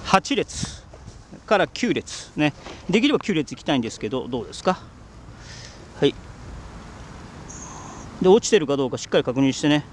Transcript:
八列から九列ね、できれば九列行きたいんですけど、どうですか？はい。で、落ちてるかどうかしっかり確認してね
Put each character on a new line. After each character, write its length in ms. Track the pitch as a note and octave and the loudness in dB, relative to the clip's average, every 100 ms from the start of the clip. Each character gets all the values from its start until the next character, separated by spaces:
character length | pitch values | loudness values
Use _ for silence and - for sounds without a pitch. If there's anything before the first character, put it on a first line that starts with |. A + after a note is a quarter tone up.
八 320 | - F#3+ - A3+ | 4 2 2 -2
列 480 | D3+ - - - - - - - - - - | -2 -4 -8 -10 -18 -20 -18 -20 -20 -20 0
か 120 | G#3 | 2
ら 100 | E3+ | 2
九 260 | - A#3+ | 0 0
列 380 | C3+ - - - - | 0 -2 -12 -12 0
ね、 180 | D3+ - - - - | 0 0 -16 -16 0
で 100 | F3+ | 4
き 80 | C4+ | 4
れ 60 | |
ば 60 | C4+ | 2
九 140 | - | 2
列 180 | D#3+ C#3 | 0 0
行 80 | - | -6
き 40 | |
た 120 | - C#3+ | 0 0
い 40 | |
ん 20 | |
で 80 | A2 | 0
す 80 | - | -4
け 100 | A2 | -6
ど、 180 | B2+ A#2+ | -4 -4
ど 140 | B2 | -6
う 40 | G2+ | -6
で 80 | |
す 80 | - | -4
か？ 180 | - F#3 - - - - - - - - - - - - | 0 -2 -4 -20 -20 -20 -20 -18 -18 -16 -16 -18 -18 0
は 60 | D3 | 0
い。 80 | - - - - - - - - - - - - - - - - - - - - - | 0 -16 -16 -14 -14 -14 -16 -16 -16 -16 -16 -16 -16 -16 -14 -14 -14 -14 -14 -14 2
で、 60 | F3+ | 8
落 180 | G#3 - | 8 8
ち 40 | |
て 100 | G#3+ | 4
る 80 | C#3+ | 4
か 80 | C#3 | 2
ど 120 | C3 | 0
う 40 | |
か 60 | A#2+ | -2
し 80 | - | 0
っ 20 | |
か 100 | F3+ | 0
り 60 | |
確 160 | C3+ B2 | 2 4
認 140 | C3+ | 2
し 80 | B2+ | 4
て 80 | D3+ | 4
ね 160 | D3 - | 2 0